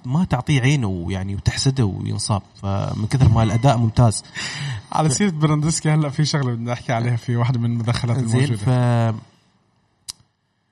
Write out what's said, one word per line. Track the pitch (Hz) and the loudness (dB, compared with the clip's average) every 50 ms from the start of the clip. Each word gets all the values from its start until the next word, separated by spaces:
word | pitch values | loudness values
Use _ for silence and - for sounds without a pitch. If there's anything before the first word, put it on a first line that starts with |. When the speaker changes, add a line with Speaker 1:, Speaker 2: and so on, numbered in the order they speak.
| - | -4
Speaker 1:
ما | 123 131 170 185 | -2 0 0 0
تعطيه | - 151 123 - - 151 131 | 0 -2 -4 0 0 2 4
عينه | 117 135 151 139 117 95 95 87 85 92 | 4 4 4 2 0 -2 -2 -4 -4 -4
يعني | 95 92 95 98 101 | -4 -4 -4 -6 -8
وتحسده | 95 - - - - - 135 135 131 113 | -2 -2 -2 -2 0 0 0 2 2 0
وينصاب، | 98 95 101 98 107 104 104 - - 107 98 - _ _ - | 0 0 -4 -4 -6 -6 -6 -2 -2 -2 -2 -4 _ _ -8
فمن | 101 98 98 101 101 98 - - 107 | -6 -4 -4 -2 -4 -4 -4 -6 -4
كثر | - - 127 127 104 | -2 2 4 6 6
ما | 110 113 | 6 4
الأداء | 113 107 101 117 120 143 120 | 2 2 2 2 2 2 4
ممتاز. | 120 117 113 - - 120 113 - - - - - - - - - - 143 143 123 104 - - | 4 2 2 4 4 4 4 4 0 -8 -12 -12 -12 -10 -10 -10 -10 -8 -8 -10 -10 -10 -4
Speaker 2:
على | - - 156 156 | -2 0 0 0
Speaker 1:
ف- | |
Speaker 2:
سيرة | - - 208 202 | 0 0 0 0
برناردسكي | 160 151 156 156 151 151 151 165 156 - - 156 | 0 0 2 2 2 2 0 0 -2 0 0 0
هلأ | 151 160 151 143 | 2 2 0 0
في | 131 - 151 | 0 0 0
شغلة | 139 - 147 131 123 | 0 0 0 -2 -2
بدنا | 120 117 117 123 | -2 -4 -4 -6
نحكي | 120 - - - | -6 -6 -4 -4
عليها | 127 113 120 120 120 | -2 0 0 0 -2
في | 117 - - 120 | -2 -2 -2 0
واحدة | 117 120 120 131 117 | 0 0 0 0 0
من | 117 117 | -2 -2
المداخلات | 117 117 113 117 113 - - 120 117 135 123 | -2 -2 -2 -2 -2 -2 -2 -2 -2 -2 0
Speaker 1:
زين، | 113 113 127 - | 0 0 0 2
Speaker 2:
الموجودة. | - 117 | 0 -2
Speaker 1:
ف-، | 98 104 131 127 123 123 120 120 117 117 113 110 110 - - _ _ _ _ _ _ _ _ _ _ _ _ _ _ _ - - _ _ _ _ _ _ _ _ _ _ _ | -2 -2 0 0 2 2 2 2 2 0 0 -2 -6 -10 -18 _ _ _ _ _ _ _ _ _ _ _ _ _ _ _ -20 -20 _ _ _ _ _ _ _ _ _ _ _